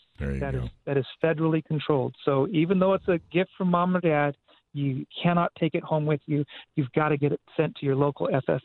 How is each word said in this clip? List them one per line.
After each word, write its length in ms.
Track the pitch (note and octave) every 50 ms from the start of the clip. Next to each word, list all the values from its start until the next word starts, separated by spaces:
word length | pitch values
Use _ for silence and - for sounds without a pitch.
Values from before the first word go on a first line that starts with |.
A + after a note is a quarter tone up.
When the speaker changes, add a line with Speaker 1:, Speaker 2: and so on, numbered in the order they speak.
| _ _ _ -
Speaker 1:
There 160 | - C#2 C3+
you 60 | C3+
Speaker 2:
That 140 | C#3 C#3 -
Speaker 1:
go. 100 | - -
Speaker 2:
is, 60 | A#2+ - _ _
that 120 | C#3+ C#3+ C#3
is 80 | B2 - - - -
federally 400 | D#3+ E3 D3+ D#3+ D#3+ D#3 D#3 -
controlled. 500 | - D#3+ D3+ - - D3+ C3+ B2 C#3 - - -
So 240 | D3+ C#3 C3+ C#3 -
even 280 | G#3+ D#3 E3 E3+ G3 F#3
though 140 | F#3 F#3+ F#3+
it's 140 | F#3 - -
a 100 | F3+ E3 - _
gift 200 | - F3 F#3 - _ -
from 120 | F#3+ F3+
mom 240 | F3 F3 F3+ F3+ F3+ F3+
or 20 |
dad, 340 | F3 E3 D3+ D3 D3 C#3+ C#3 - _ _ _ _ _ _ -
you 320 | C#3+ C#3+ C#3 C3 C3+ - - - - -
cannot 280 | F3 E3+ E3+ E3+ - - -
take 140 | E3+ D#3 -
it 80 | E3+ -
home 220 | - D#3+ D#3 D3+
with 160 | D3+ D#3 C#3+ -
you. 200 | - D3+ C#3+ C#3 - - - - - _
You've 160 | D#3+ C#3+ B2 -
gotta 220 | D#3+ D#3 D3+ D3+ C#3+
get 140 | C#3+ C#3+ -
it 60 | - _ - - -
sent 180 | D#3 D#3 - -
to 80 | -
your 100 | C#3 C3+
local 340 | C3+ C#3+ C#3+ C#3 - - - -
F 100 | C#3 - -
F 120 | - C#3